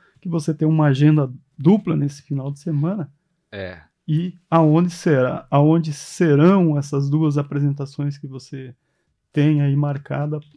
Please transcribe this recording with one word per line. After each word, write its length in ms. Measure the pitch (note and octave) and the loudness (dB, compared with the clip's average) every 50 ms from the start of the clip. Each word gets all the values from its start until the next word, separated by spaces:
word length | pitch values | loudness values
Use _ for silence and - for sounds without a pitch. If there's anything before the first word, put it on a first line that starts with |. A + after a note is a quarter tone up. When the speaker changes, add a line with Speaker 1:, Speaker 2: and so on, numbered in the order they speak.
| _ _ _ _ | _ _ _ _
Speaker 1:
que 80 | - F#3 | -10 -6
você 260 | E3 E3 D#3 - D#3 | -6 -4 -4 -4 -4
tem 120 | D3+ D#3 | -2 0
uma 200 | D#3 D#3+ D#3 D3+ | 0 2 4 4
agenda 440 | D3 C3+ B2+ D3 D3+ D#3 D3+ C#3+ B2+ B2+ - _ _ _ - | 2 4 4 4 4 4 4 2 -2 -6 -12 _ _ _ -2
dupla 360 | C3+ D#3+ G3+ G#3+ G#3+ F#3 D#3 | 2 4 4 4 2 0 -2
nesse 280 | D3 C#3+ C#3 - - - | -2 -2 -4 -6 -8 -12
final 280 | - D3 C3+ C3 C#3 | -8 -8 -6 -6 -8
de 100 | C#3+ C#3 | -10 -10
semana. 520 | - E3+ D#3 C#3+ D3 E3+ G3+ G#3+ D#3 - _ _ _ _ _ _ _ _ - | -8 -6 -4 -2 -2 -2 -4 -6 -8 -12 _ _ _ _ _ _ _ _ -14
Speaker 2:
É. 300 | G2+ F#2+ F2+ F#2 E2+ D#2+ _ _ _ _ - | -12 -12 -12 -12 -16 -20 _ _ _ _ -4
Speaker 1:
E 300 | D3+ D#3 F3 F#3 - - _ - | -2 -2 -2 -4 -10 -14 _ -2
aonde 380 | E3 E3 D#3+ D3+ D3+ E3 F3 F3 | 2 2 4 4 4 4 2 0
será, 580 | E3+ - - F3+ D3+ C3 B2+ B2+ - F3+ - - | -2 -4 -2 0 2 2 0 0 -2 -6 -8 -2
aonde 420 | - C#3+ D3 D3+ D#3+ E3+ D#3+ D#3+ C#3+ | 0 2 4 4 4 2 0 -2 -6
serão 880 | - - - - - F#3 D#3+ C#3+ C#3 D3+ F3+ G3 G3 F3+ D#3+ D3 C#3+ | -10 -12 -14 -4 -2 0 2 4 6 6 6 6 4 2 2 0 -2
essas 320 | C#3 C#3+ C#3+ C#3 C#3 C#3 | -4 -4 -4 -4 -2 0
duas 260 | C#3+ D#3 D#3+ D3+ C#3+ | 0 0 0 0 0
apresentações 800 | D3 C#3 C#3+ C#3+ C#3+ C#3+ C#3+ C#3 C#3+ C#3 C3 - - C#3+ C#3+ C#3+ | -2 -4 -4 -4 -2 -2 -2 -2 -4 -8 -12 -8 -8 -6 -6 -6
que 100 | C#3+ - | -8 -12
você 480 | C3+ C3 C3+ - - - C3+ C3 B2+ B2 _ _ _ _ _ _ _ _ _ _ _ | -16 -16 -16 -16 -16 -16 -16 -16 -16 -20 _ _ _ _ _ _ _ _ _ _ _
tem 300 | - D3 C#3+ D3+ D#3 D3 | -2 0 2 2 2 2
aí 160 | C#3+ C#3+ C#3 | 0 0 0
marcada 640 | C#3+ D3 D3 C#3+ C#3+ C#3+ - C3+ C#3 D3 D3+ D3+ D3+ D3+ _ _ | 0 -2 -2 -4 -8 -8 -8 -6 -6 -6 -6 -8 -10 -10 _ _